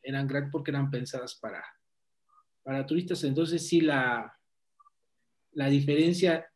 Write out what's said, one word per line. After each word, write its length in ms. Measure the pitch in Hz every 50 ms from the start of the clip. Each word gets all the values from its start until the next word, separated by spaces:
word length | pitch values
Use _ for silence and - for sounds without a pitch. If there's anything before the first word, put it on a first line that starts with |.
eran 260 | - 135 135 139 139 131
gran-, 220 | 135 143 143 139
porque 200 | 143 156 143 156
eran 180 | 139 139 139 139
pensadas 460 | 139 120 127 - - 127 123 127 -
para, 280 | - - 107 95 - - - - _ _ _ _ _ _ _ _ _ _ _ _ _ _ _ _ _ _
para 220 | 135 135 139 135
turistas. 380 | 139 156 175 180 175 180 - 156
Entonces 440 | 139 135 160 165 156 170 165 165 -
sí, 140 | 175 170
la, 520 | 160 151 143 131 127 123 120 117 107 - - _ _ _ _ _ _ _ _ _ _ _ _ _ _ _ _ _ _ _ _ _ _ _
la 160 | - 151 139 139
diferencia 800 | 143 139 139 143 143 151 160 170 175 180 185 180 165 160 - - _